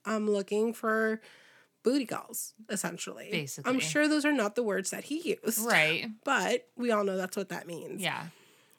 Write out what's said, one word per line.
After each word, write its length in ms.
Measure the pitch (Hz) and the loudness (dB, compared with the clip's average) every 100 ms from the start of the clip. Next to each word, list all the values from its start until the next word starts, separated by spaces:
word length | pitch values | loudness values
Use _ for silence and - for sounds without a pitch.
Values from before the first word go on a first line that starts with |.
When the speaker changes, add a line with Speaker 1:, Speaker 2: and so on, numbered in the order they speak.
Speaker 1:
I'm 260 | - 214 208 | -4 0 2
looking 440 | 202 196 208 233 | 2 2 2 2
for 480 | 220 226 220 220 220 - - - - _ _ | 0 0 2 2 0 -6 -20 -20 -20 _ _
booty 220 | 214 285 240 | 2 2 0
calls," 480 | - - 226 - - 220 | -6 -8 -10 -10 -12 -8
essentially. 600 | 202 180 175 - 113 - | -4 -4 -6 -10 -10 -6
Speaker 2:
Basically. 380 | - 139 - 143 | -4 -4 -4 0
Speaker 1:
I'm 80 | 262 | 0
sure 300 | 311 294 302 | 2 2 4
those 160 | 302 285 | 4 4
are 60 | |
not 220 | 285 208 226 | 4 2 0
the 80 | |
words 260 | 226 190 190 | 0 0 -2
that 140 | 196 - | -6 -6
he 320 | 302 330 - | -6 -2 -2
used. 180 | - 220 226 | -2 -2 4
Speaker 2:
Right. 420 | 185 156 165 226 220 - | 4 4 2 -4 -8 -2
Speaker 1:
But 420 | 254 190 247 - - | 0 2 0 -4 -4
we 160 | 240 | 0
all 140 | 214 202 | 2 2
know 100 | 190 | 0
that's 220 | 185 - | -2 -4
what 100 | 190 | -6
that 160 | 175 175 | -8 -8
means. 360 | 165 - - | -10 -10 -4
Speaker 2:
Yeah. 240 | 170 127 170 - - _ _ | -4 -4 -8 -14 -20 _ _